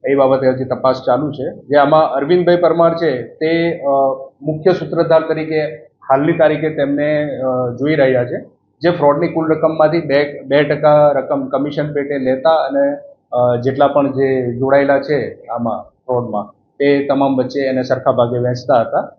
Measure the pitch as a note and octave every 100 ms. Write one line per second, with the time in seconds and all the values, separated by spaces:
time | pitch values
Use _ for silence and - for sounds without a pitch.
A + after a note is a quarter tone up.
0 | C3 C#3 C3 C3+ C3 B2+ B2+ B2 C3 B2
1 | - B2 D3 C3+ D3 - - C#3+ C#3+ D#3
2 | D#3 C3 C#3+ F3+ F3 F3 E3+ E3 E3 E3
3 | E3 B2+ A2+ - D#3 E3 E3+ E3 C#3 C#3
4 | C3+ C3 - _ C#3+ D#3 F#3 F3+ - D#3+
5 | D#3+ D#3+ D#3 D#3+ D#3 D#3 D3 - - _
6 | - C3+ D#3 E3 D3+ D3+ D#3 D3 C#3 C#3+
7 | D3 D3+ D3+ C3 C3 B2+ B2 A#2 C#3+ D#3
8 | C3+ B2+ A#2+ E3 - _ _ _ E3+ F3
9 | D3 C#3+ E3+ E3 D#3 D#3 D#3 D#3 D3+ E3+
10 | D#3 C#3 D3 - C3+ C#3 D3 D3 D3+ D3
11 | D3 C#3 B2+ C#3 C3 C3+ C#3+ - D3 D3
12 | C#3+ C#3+ C3 C3 D#3+ D#3+ C#3 C#3+ C#3 C#3+
13 | - - _ B2 B2 A#2+ B2+ B2+ C#3 C#3+
14 | C#3 C3 C3+ C3 B2 A#2+ C3 C#3 C#3 C#3
15 | - D3 A2+ - - A#2 A#2 G2 - _
16 | - B2 A2+ G#2+ G2+ _ _ _ C#3+ C#3+
17 | C#3+ C#3 C#3 C3 B2+ C#3+ C3+ B2+ B2 B2
18 | C#3+ B2 A#2+ B2 B2 B2 - B2+ A2+ D3+
19 | -